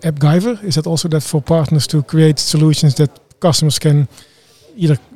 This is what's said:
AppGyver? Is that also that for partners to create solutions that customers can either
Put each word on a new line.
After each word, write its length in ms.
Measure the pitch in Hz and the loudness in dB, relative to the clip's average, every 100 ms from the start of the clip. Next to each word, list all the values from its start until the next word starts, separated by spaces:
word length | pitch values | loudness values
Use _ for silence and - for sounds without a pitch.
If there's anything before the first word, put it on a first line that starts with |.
AppGyver? 600 | 165 147 147 170 220 226 | -6 0 2 2 0 -4
Is 120 | 202 151 | -4 -4
that 120 | 165 | -2
also 220 | 165 175 | -4 -2
that 140 | 156 | -4
for 180 | - 156 | -2 -6
partners 460 | - 165 143 156 - | 0 0 2 0 0
to 160 | 156 | -2
create 360 | 139 160 156 147 | -2 2 2 2
solutions 540 | - 156 156 147 151 131 | -2 0 2 2 2 2
that 140 | 143 - _ _ | -2 -2 _ _
customers 400 | 180 - 156 - | 0 0 0 0
can 280 | 156 147 139 - - _ _ _ _ 262 | 0 2 0 -6 -20 _ _ _ _ -4
either 200 | 170 143 - | -2 -2 -4